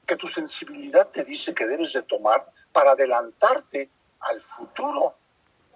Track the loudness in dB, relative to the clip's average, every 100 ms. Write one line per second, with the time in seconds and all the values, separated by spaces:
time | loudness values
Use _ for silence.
0 | -6 -6 -4 -8 -8 -10 -14 -14 2 4
1 | 4 -2 -8 -8 -8 -4 -4 -2 -2 -4
2 | -4 -2 2 2 0 _ _ 4 4 6
3 | 4 0 -2 2 2 2 -2 -8 -10 _
4 | _ _ -8 -8 -10 -18 -14 -8 -4 0
5 | -2 -2 _ _ _ _ _